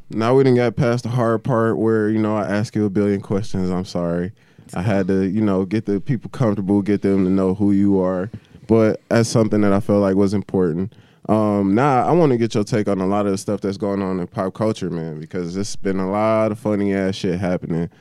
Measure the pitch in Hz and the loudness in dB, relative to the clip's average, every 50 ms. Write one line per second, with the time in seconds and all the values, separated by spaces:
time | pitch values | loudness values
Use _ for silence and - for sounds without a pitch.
0 | - - - 104 113 117 127 135 135 131 123 120 123 120 104 - 139 120 117 120 | -14 -8 -4 -2 0 2 4 4 4 4 4 4 2 2 0 0 0 0 0 -2
1 | - 113 120 127 120 113 113 - - - 127 113 113 113 107 69 110 113 113 110 | -2 -4 -2 0 0 0 0 0 0 0 0 2 2 2 0 0 0 2 2 2
2 | 107 104 110 107 107 107 107 107 98 - 98 104 107 - - 107 104 104 92 104 | 2 0 0 0 0 0 0 -2 -2 -2 -2 -2 -2 -2 -2 -2 -2 0 0 0
3 | 101 101 101 98 95 - 110 101 101 - - 95 92 92 92 90 90 - - 90 | 0 0 0 -2 -2 -2 -4 -2 -2 -2 -2 -2 -2 -2 -2 -2 -4 -6 -4 -4
4 | 87 85 85 87 90 95 - _ _ _ _ - - - - - 90 110 98 98 | -2 -2 -2 -2 -4 -6 -8 _ _ _ _ -20 -20 -12 -10 -6 -2 0 0 0
5 | 95 90 98 95 95 95 92 110 107 104 95 92 98 92 107 113 - - 101 98 | 0 0 0 0 0 0 0 0 0 2 2 0 0 0 -2 -4 -2 -2 -4 -4
6 | - - 139 101 - 98 - - 131 110 101 104 95 90 101 101 98 101 101 98 | -2 -4 -4 -4 -6 -8 -4 -2 0 0 0 0 0 0 2 2 2 2 0 0
7 | - 98 98 98 95 92 95 98 95 95 92 95 101 101 101 98 101 101 98 95 | 0 0 2 2 2 2 2 2 2 0 0 0 2 2 2 4 4 4 2 2
8 | 92 92 95 90 92 113 - - - _ - - - - 110 113 110 107 - - | 2 0 -2 -2 -4 -6 -10 -14 -18 _ -20 -16 -2 2 4 4 4 4 2 -2
9 | _ - 101 117 113 - - 123 110 104 104 104 104 101 98 98 101 - 104 101 | _ 0 2 2 2 2 2 2 2 2 2 2 4 4 2 2 2 2 2 2
10 | 101 95 95 98 101 95 104 101 92 - - 95 92 85 78 87 95 - - - | 4 4 4 2 2 2 0 -2 -4 -2 0 0 0 0 0 -2 -4 -6 -8 -14
11 | - _ _ _ - - 104 110 107 107 104 101 101 95 98 113 135 147 135 123 | -20 _ _ _ -4 0 0 2 2 2 2 2 2 2 2 2 4 2 2 2
12 | 98 - 147 175 165 143 127 117 117 110 - 113 104 - - 107 101 101 101 92 | 2 2 4 4 4 4 4 2 0 0 0 -2 -2 0 -2 -2 0 0 0 0
13 | 92 92 101 104 101 101 95 98 - - 104 98 - 98 95 98 107 101 101 98 | 0 0 0 0 0 0 -2 -2 -4 -4 -4 -4 -4 -6 -4 -4 -4 -4 -2 -2
14 | 98 92 95 92 87 - - 107 95 95 - - 110 110 110 - 95 87 82 85 | -2 -4 -4 -4 -6 -6 -6 -6 -6 -4 -4 -4 -4 -4 -2 -4 -6 -6 -6 -6
15 | 80 82 76 76 80 80 - 92 87 85 90 95 98 - - - - 98 95 95 | -8 -8 -10 -12 -12 -10 -8 -8 -8 -6 -6 -6 -6 -6 -6 -6 -4 -4 -2 -2
16 | 95 92 101 104 107 110 110 110 110 107 104 110 - 110 107 101 101 101 98 98 | -2 -2 -2 0 0 0 2 2 0 0 -2 -4 -2 -2 -2 0 0 0 0 0
17 | 95 95 95 - - 95 87 90 95 90 92 85 - 76 82 82 85 82 - _ | 0 -2 -2 -2 -4 -4 -2 -2 -2 -2 -2 -4 -4 -4 -4 -4 -4 -6 -8 _